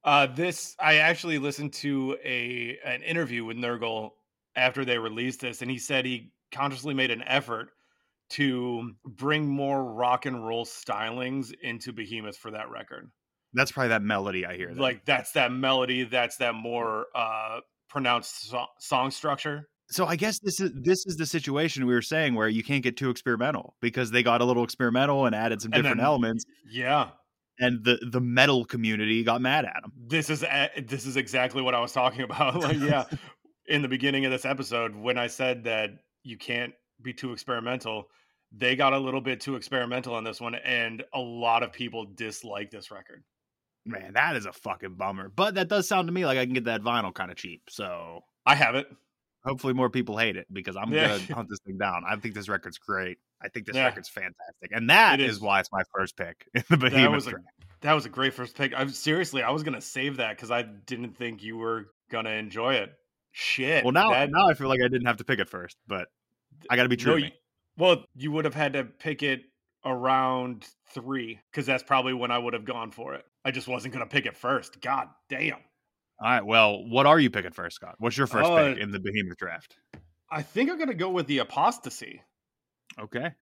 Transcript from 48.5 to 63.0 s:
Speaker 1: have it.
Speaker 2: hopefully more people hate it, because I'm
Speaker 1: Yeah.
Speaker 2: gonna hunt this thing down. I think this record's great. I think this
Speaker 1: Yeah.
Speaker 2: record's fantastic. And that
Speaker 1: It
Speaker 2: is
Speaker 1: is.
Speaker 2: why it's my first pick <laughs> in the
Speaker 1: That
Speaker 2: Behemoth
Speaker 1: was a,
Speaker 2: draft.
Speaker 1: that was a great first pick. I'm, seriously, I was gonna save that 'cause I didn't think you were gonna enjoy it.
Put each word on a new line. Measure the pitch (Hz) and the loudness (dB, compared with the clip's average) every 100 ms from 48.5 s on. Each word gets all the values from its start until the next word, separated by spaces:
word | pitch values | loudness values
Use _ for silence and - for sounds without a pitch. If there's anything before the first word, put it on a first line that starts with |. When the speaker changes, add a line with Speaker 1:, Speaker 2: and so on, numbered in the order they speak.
Speaker 1:
have | 147 127 123 | 6 6 2
it. | - - _ _ _ _ | -4 -14 _ _ _ _
Speaker 2:
hopefully | 127 135 135 | -6 -4 -2
more | 127 127 | 2 2
people | 131 117 107 | 0 -2 0
hate | 113 90 | 0 0
it, | 90 | -8
because | 95 95 95 | -10 -8 -6
I'm | 110 | -2
Speaker 1:
Yeah. | 151 156 101 | 2 2 0
Speaker 2:
gonna | 95 | -4
hunt | - 113 | -8 -8
this | 104 101 | -10 -10
thing | 95 | -4
down. | 98 87 85 | -2 -2 -4
I | 107 | -4
think | 113 | -6
this | 104 98 | -8 -4
record's | 98 92 85 | -4 -6 -14
great. | - 95 92 90 _ _ | -6 -4 -4 -8 _ _
I | 196 | -10
think | 123 107 | -10 -6
this | 120 | 0
Speaker 1:
Yeah. | 127 | 0
Speaker 2:
record's | 104 87 | 0 -12
fantastic. | - 92 - - - 90 | -10 -10 -10 -20 -18 -8
And | 110 117 | -4 6
that | 180 220 139 | 8 8 6
Speaker 1:
It | 131 | 2
Speaker 2:
is | 104 | 0
Speaker 1:
is. | |
Speaker 2:
why | 104 98 | 2 2
it's | 92 | 2
my | 98 95 | -4 -2
first | 98 95 - | -2 -4 -4
pick | 85 85 - | -10 -10 -4
<laughs> | |
in | 123 - | -4 2
the | 165 | 4
Speaker 1:
That | 127 | 4
Speaker 2:
Behemoth | 131 120 | 6 6
Speaker 1:
was | 143 123 | 4 -2
a, | |
Speaker 2:
draft. | - - _ - _ | -10 -14 _ -20 _
Speaker 1:
that | 147 | 2
was | 156 117 | 2 2
a | |
great | 98 131 | -2 -2
first | 127 123 - | -2 -12 -4
pick. | 139 131 | -4 -2
I'm, | 139 | -4
seriously, | 131 - 160 175 135 | -2 0 0 0 -2
I | 117 | 0
was | 147 | 0
gonna | 156 117 | -2 -8
save | - 131 139 135 | -8 -4 -4 -2
that | 113 104 | -4 -4
'cause | 113 | -4
I | 120 | -2
didn't | 113 101 98 120 120 - | -2 -12 -10 -8 -8 -8
think | 120 107 | -8 -8
you | 107 113 | -10 -6
were | 113 113 101 _ _ | -4 -4 -6 _ _
gonna | 117 113 | -6 -4
enjoy | 110 107 101 120 | -4 -6 -2 0
it. | 131 98 - | 0 -2 -12